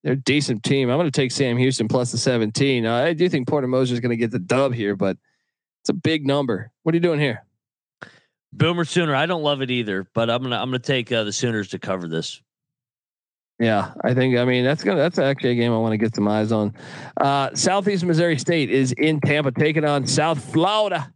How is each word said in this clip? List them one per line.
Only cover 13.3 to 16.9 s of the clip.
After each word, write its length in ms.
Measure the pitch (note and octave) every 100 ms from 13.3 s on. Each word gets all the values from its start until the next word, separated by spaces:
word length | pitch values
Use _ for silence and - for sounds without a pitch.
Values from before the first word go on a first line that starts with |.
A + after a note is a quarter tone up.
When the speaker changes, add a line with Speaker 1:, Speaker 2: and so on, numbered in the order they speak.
| _ _ _
Speaker 1:
Yeah, 360 | A#2 G#2 F#2 -
I 100 | -
think, 240 | B2 C3 B2
I 80 | B2
mean, 180 | B2+
that's 200 | B2+ D#3
gonna, 160 | F#3+ F3+
that's 180 | D#3 F#3
actually 360 | C#3 C3+ C3
a 20 | A#2+
game 180 | A#2+
I 40 | A2+
wanna 180 | A2+ A2
get 160 | A2
some 140 | - G#2
eyes 240 | G#2+ G#2+
on. 240 | A2 G#2 - -